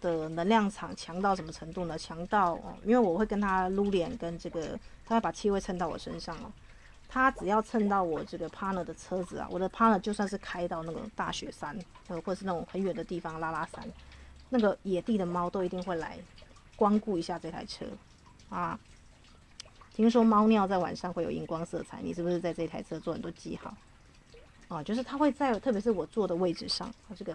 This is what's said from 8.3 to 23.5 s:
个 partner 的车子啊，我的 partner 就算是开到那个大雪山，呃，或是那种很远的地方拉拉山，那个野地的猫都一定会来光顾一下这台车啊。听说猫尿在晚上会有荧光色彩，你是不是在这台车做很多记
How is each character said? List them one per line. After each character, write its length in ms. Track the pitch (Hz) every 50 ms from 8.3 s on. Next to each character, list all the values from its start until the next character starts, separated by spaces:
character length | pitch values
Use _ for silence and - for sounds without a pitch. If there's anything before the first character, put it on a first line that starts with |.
| 185 165
个 100 | 170 160
partner 340 | - - 202 190 196 180 165
的 120 | - -
车 280 | - - - 180 185 175
子 140 | - -
啊， 100 | - - -
我 80 | 180 180
的 100 | 190 190
partner 300 | - - 226 226 214 185
就 140 | - 220 208
算 140 | - 202
是 100 | 190 202 196
开 280 | - - - 180 175
到 160 | 175 180 165 165
那 100 | 165 160
个 80 | 156 220 214 -
大 160 | - 180 165
雪 220 | - - - 151 -
山， 260 | - - 147 196 208 175 - - - - -
呃， 120 | 180 165 -
或 120 | 196 -
是 120 | 202 190
那 60 | 190 175
种 140 | 160 - -
很 120 | - 185 196
远 120 | 185 165
的 100 | 165 160
地 160 | - 185 175
方 180 | - 165 160 160
拉 120 | 165 160
拉 140 | 151 147 165
山， 200 | - - - - 226 - - - - - - - - - - - -
那 100 | 262 247
个 180 | 214 196 - - -
野 180 | 196 185 170
地 180 | - - 226 202
的 60 | 180
猫 240 | 175 175 180 175 175
都 140 | - 196 185
一 60 | 180
定 140 | 185 180 180
会 140 | 190 175
来 220 | 160 156 - - - 180 - - - - - - - - - -
光 240 | - 214 202 208 214
顾 180 | - 220 190 165
一 40 | 170
下 160 | - 175 -
这 120 | - -
台 140 | 185 - -
车 180 | - - - - - 196 202 - - - - - - - - - -
啊。 300 | 190 175 175 165 - 220 - - - - - - - - - - - - - - - - - - - - - - -
听 160 | - 214 233
说 140 | 226 247 226
猫 240 | 226 214 208 214 220
尿 180 | 220 214 190
在 120 | 190 202 180
晚 180 | 170 - -
上 160 | - - 180 170
会 100 | 180 165
有 80 | 165
荧 160 | 156 160 156
光 180 | 147 165 160 170
色 180 | - - 196 -
彩， 180 | - - - -
你 100 | 170 165
是 100 | 175 170
不 60 | 175
是 120 | 175 170
在 120 | 180 170 160
这 140 | - 165
台 160 | 156 - - -
车 160 | - 165 156
做 140 | - - -
很 100 | - -
多 80 | 170
记 260 | 165 - - -